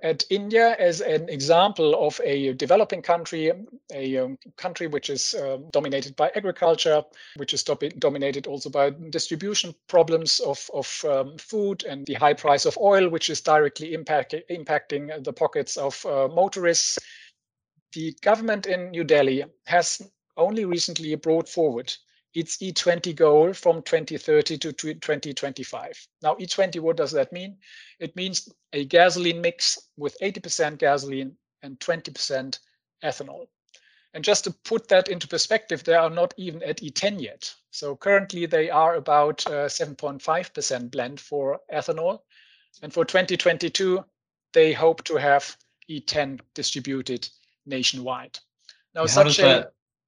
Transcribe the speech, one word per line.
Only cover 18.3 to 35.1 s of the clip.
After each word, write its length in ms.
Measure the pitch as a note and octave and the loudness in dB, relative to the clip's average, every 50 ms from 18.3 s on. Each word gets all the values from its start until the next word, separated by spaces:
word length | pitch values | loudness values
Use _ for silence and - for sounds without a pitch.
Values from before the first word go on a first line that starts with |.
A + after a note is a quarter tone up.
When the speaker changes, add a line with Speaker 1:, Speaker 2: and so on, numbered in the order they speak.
| G#3+ A3 A3+ A3+ G#3 G3+ G3 | 2 2 2 -4 -4 -4 -2
Speaker 1:
in 260 | G3 F#3 F3+ F3+ F#3 | -4 -4 -4 -4 -6
New 140 | F3 E3+ E3+ | -6 -4 2
Delhi 400 | C#3+ D3+ D3 C#3 C3+ C3 C3+ C#3+ - _ _ _ | 4 6 6 6 4 2 -2 -4 -8 _ _ _
has 360 | - E3 F3 E3 - - - G3 - _ _ _ _ - | 0 2 2 2 2 -4 -8 -10 -18 _ _ _ _ -2
only 300 | - E3 F#3+ G#3+ A3+ G#3+ | 0 0 0 0 -2 -2
recently 500 | F3+ F3 E3+ - - E3+ D#3+ D#3+ D3+ D#3 | -2 -2 -2 -2 -4 -4 -6 -4 -4 -6
brought 320 | D3 - E3 D#3+ E3 E3 - | -4 0 2 2 2 0 -2
forward 460 | - F3 D#3+ D3 A#2+ A#2 C3 - - - _ _ _ _ _ _ - | -2 0 0 2 0 -2 -6 -8 -12 -14 _ _ _ _ _ _ -8
its 280 | E3 D#3+ - - - | -8 -6 -6 -6 -8
E 100 | F#3+ F#3+ | -8 -6
twenty 400 | E3 - - F3 E3+ F3 - F3+ | -4 -2 0 0 0 0 -2 -6
goal 400 | D#3+ D3 E3 D3+ D3 D3+ D#3+ F3+ | 0 4 6 8 8 8 6 6
from 300 | G3 - - F3+ E3 E3 | 2 0 2 2 2 2
twenty 360 | - - - D#3+ D3+ - D#3 C#3+ | 0 -2 -2 -2 -2 -2 -10 -8
thirty 400 | - - D3+ D3+ D3 - D#3+ C#3+ | -2 2 4 4 4 2 -2 -6
to 140 | - D#3+ | -8 -8
tw-, 300 | C3+ - - D#3 D#3 D#3 | -8 -8 -8 -8 -8 -8
twenty 320 | - - D3+ C#3 - D3+ C3+ | -4 -4 -4 -4 -4 -10 -8
twenty-five. 720 | - - C#3 C3+ - B2+ - - A#2 A#2+ - - - - _ _ _ | -8 -8 -8 -8 -10 -12 -10 -10 -12 -12 -12 -16 -18 -20 _ _ _
Now, 160 | - - F3 - | -2 -2 -2 -2
E 60 | F3+ | -4
twenty, 340 | F3 - - F#3+ F#3 E3 E3+ | -6 -2 0 0 0 0 -2
what 160 | D#3 D#3+ E3+ | 0 0 0
does 160 | D#3+ D3+ C3 | 0 0 0
that 220 | D#3 D3 C3 - - | 0 0 -2 -2 -4
mean? 240 | F3 F#3 G3+ G3 _ _ - - - - - _ - | -12 -12 -14 -16 _ _ -20 -20 -20 -20 -20 _ -14
It 160 | E3+ D#3 - | -14 -12 -10
means 320 | F3+ F#3 F#3+ F3+ - - - _ _ _ _ | -8 -8 -6 -6 -6 -8 -8 _ _ _ _
a 140 | - D3 C#3+ | -8 -8 -4
gasoline 560 | C3+ - E3+ F3 F#3 E3+ F3+ F3 E3+ E3+ E3+ | 4 6 6 6 6 4 2 -2 -2 -2 0
mix 360 | E3+ E3+ E3+ - - - - - - _ _ - | -2 -4 -2 -2 -2 -2 -2 -4 -8 _ _ -8
with 180 | D3 D3 - - | -8 -8 -8 -4
eighty 180 | G3 G3+ G3 - | -6 -6 -6 -6
percent 400 | - E3+ - - D#3+ D3+ D3+ C#3 | -8 -6 -2 -2 -2 -2 -2 0
gasoline 560 | D#3+ C#3+ C#3+ C#3+ C3+ C#3 C#3 C3+ C3+ C3+ - _ _ _ _ _ | 2 2 2 2 0 -6 -8 -8 -8 -8 -12 _ _ _ _ _
and 160 | - C#3 C3 - | -20 -20 -16 -12
twenty 280 | - - E3+ E3 - - | -6 -4 -4 -4 -6 -12
percent 500 | B2+ - - - C#3 C3 C3 C3+ B2+ - _ _ _ _ _ _ _ _ - | -10 -8 -6 -4 -4 -6 -6 -6 -12 -12 _ _ _ _ _ _ _ _ -8
ethanol. 440 | D3+ - - - - - F2 - - _ _ _ _ _ - _ _ _ _ _ _ - | -8 -8 -8 -10 -14 -14 -18 -18 -20 _ _ _ _ _ -20 _ _ _ _ _ _ -14
And 100 | D#3 D#3 | -4 0
just 220 | G#3 G3+ F#3+ - | 2 2 2 0
to 60 | G3 | -6
put 360 | E3+ _ - - A3+ A3 A3+ - | -8 _ -8 -4 -4 -4 0 4
that 220 | G3+ F#3 F#3 | 4 4 4
into 180 | F#3+ | 2